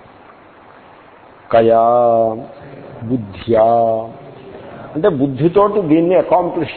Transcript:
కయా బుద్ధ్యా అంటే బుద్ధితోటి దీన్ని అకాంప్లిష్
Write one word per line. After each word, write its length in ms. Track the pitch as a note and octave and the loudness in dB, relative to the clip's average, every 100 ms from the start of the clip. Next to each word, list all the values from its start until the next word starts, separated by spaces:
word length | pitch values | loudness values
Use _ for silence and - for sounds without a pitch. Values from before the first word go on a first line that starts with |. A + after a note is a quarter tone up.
| - - - - - - - - - - - - - - - | -20 -20 -20 -20 -20 -20 -20 -20 -20 -20 -20 -20 -20 -20 0
కయా 320 | A#2 A2+ A2+ A#2 A#2+ A#2+ A2+ A2+ A2 C3+ - - - - - | 2 4 4 4 4 4 2 0 -2 -12 -18 -20 -20 -20 -14
బుద్ధ్యా 640 | A2+ B2+ G2+ F#2+ - A2+ A2+ A#2 A2+ A2+ A2+ - - - - - - - - | -6 -6 -6 -10 -2 2 4 2 2 -2 -6 -16 -20 -20 -20 -20 -20 -20 -12
అంటే 200 | D3+ G3+ | -2 0
బుద్ధితోటి 720 | C#3+ C#3 B2+ D#3+ G3 G#3 G#3 | 0 -2 0 0 2 2 0
దీన్ని 340 | E3 D#3+ E3+ F3+ | 0 2 2 0
అకాంప్లిష్ 600 | C#3 F3+ F3 E3+ C#3+ | 2 0 0 -6 -8